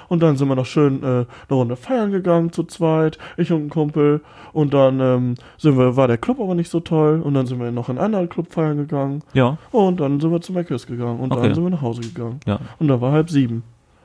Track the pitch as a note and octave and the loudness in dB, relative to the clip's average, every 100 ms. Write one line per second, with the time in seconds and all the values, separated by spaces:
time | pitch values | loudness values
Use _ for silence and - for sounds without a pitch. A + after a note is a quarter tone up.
0 | - F3 D#3+ C#3 C#3 C3 B2 - D3 C3+ | -4 2 2 2 0 0 -2 2 2 2
1 | C3+ B2 B2 - - C3+ A#2+ B2 - A#3+ | -2 -2 -2 -10 -4 -2 0 -4 -4 -2
2 | G#3+ G3 F3+ E3+ E3+ F3 F3 - E3 D#3+ | -2 -2 2 2 0 -4 -8 -2 0 2
3 | D#3+ - - - E3 E3 D3 D#3+ D3+ D#3 | 0 -2 -14 -6 -2 0 -2 -2 -2 2
4 | D3 D3 - - - D#3 C#3+ C#3 C3+ C3 | 2 2 -4 -20 -8 -2 2 4 4 4
5 | C3 B2+ B2 A#2+ - - D3+ C3 B2+ B2 | 2 2 0 -4 -10 0 2 4 4 4
6 | B2+ A#2 - C4 G3 F3 E3+ E3+ E3+ E3 | 2 2 0 -2 -2 -2 -2 -4 0 2
7 | D3+ D#3+ C#3+ C#3 B2+ B2 A#2+ A#2+ A#2+ B2+ | 2 2 0 0 0 -4 -4 -6 -6 -2
8 | G3 G#3 F3 - E3+ - D#3 D3 D3 C#3+ | -2 -2 -4 -6 -6 -2 -2 -2 -4 -4
9 | C#3 C#3+ - C3 B2 D#3 - B3+ F#3+ F3+ | -4 -6 -4 0 2 0 -4 2 2 2
10 | C#3+ C#3+ D#3+ E3+ F3 F#3 E3+ B2+ - A#2+ | 0 0 0 -2 -4 -6 -4 -6 -6 -6
11 | A#2+ A#2+ C3 B2+ A#2+ D#3+ F3 F3 B2 A#2 | -6 -4 -4 0 0 0 -2 -2 -4 -6
12 | A#2 A2+ A#2 C3 - G#2 B2+ - D#3 B2+ | -10 -10 -10 -8 -4 -6 -6 -4 0 0
13 | B2 D3+ E3 D3 B2 A#2 A#2 _ _ _ | 2 0 2 0 0 -2 -10 _ _ _